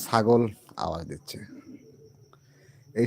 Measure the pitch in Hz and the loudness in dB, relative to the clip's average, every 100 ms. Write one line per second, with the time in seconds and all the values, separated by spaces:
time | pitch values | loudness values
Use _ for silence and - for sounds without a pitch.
0 | - 117 110 120 117 98 - - 82 82 | 2 2 6 4 4 -4 -18 -8 -6 -6
1 | 85 - - 73 69 - - - - - | -8 -14 -14 -16 -16 -20 -20 -20 -20 -20
2 | - _ _ _ _ _ _ - _ 110 | -20 _ _ _ _ _ _ -20 _ -2